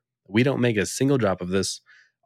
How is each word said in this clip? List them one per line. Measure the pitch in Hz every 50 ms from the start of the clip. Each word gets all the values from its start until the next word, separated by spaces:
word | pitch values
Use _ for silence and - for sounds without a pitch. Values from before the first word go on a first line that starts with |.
| _ _ _ _ _ -
we | 98 113 127
don't | 143 127 117
make | 123 120 107
a | 101 90
single | - - - 135 139 143
drop | 127 110 98 90 -
of | 90 87
this. | 92 98 92 - - - - _ - - _ _ _ _ _